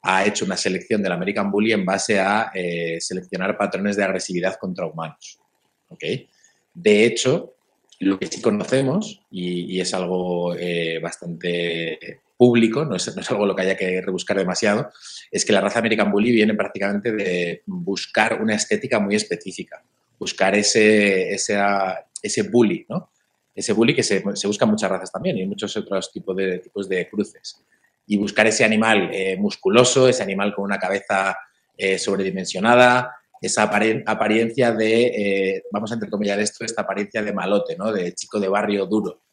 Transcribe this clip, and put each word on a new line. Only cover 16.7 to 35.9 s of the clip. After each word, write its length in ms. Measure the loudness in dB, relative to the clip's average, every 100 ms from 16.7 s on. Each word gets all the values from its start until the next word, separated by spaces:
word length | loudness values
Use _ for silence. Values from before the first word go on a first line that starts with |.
| -4 -2 -2 -2
de 520 | -2 -2 0 -2 -4 -8
buscar 760 | -8 -4 -6 -4 0 0 2
una 140 | 0 -2
estética 440 | 0 -2 0 0
muy 160 | 2 0
específica, 680 | -2 -6 -8 -12 -14 -14 _ _ _ _
buscar 360 | -10 0 2 2
ese, 760 | 2 4 6 6 6 2 0
ese, 260 | -2 -2 0 2 0 -2 -4 -10 -10
ese 220 | -6 -4
bully, 420 | 2 4 4 2 -4
¿no? 220 | -8 -8 _ _ _ _
Ese 200 | -10 -2
bully 220 | 2 4 2
que 80 |
se, 200 | 2 0 -2 -4
se 120 | -4
busca 180 | 0 2
en 60 |
muchas 200 | 2 0
razas 200 | -2 -6
también 260 | -6 -4 -4
y 40 |
en 80 | -4
muchos 260 | -6 -6 -6
otros 360 | -4 -4 -4
tipos 240 | -12 -6 -2
de, 220 | -2 -4
tipos 280 | -8 -10 -4
de 220 | -4 -4
cruces. 500 | -4 -4 -6 -18 -18 _ _ _ _ _
Y 60 | 0
buscar 300 | 0 4 4
ese 160 | 4
animal, 460 | 2 4 4 2 2
eh, 240 | -2 -2 0
musculoso, 720 | -2 -2 2 6 6 6 4
ese 160 | 4
animal 300 | -2 -2 -2 -4
con 80 |
una 140 | -6 -4
cabeza, 600 | -2 -4 0 0 0 -4 -12 _ _ _
eh, 220 | -2 0
sobredimensionada, 1200 | 0 0 -2 -4 -6 -2 4 6 8 6 0 -12 _ _
esa 280 | -4 0 2
aparen-, 340 | 2 2 0 -2
apariencia 680 | -2 2 2 0 2 0
de, 340 | 2 2 4 2
eh, 560 | 2 -2 0 0 -2 -6
vamos 200 | -6 -4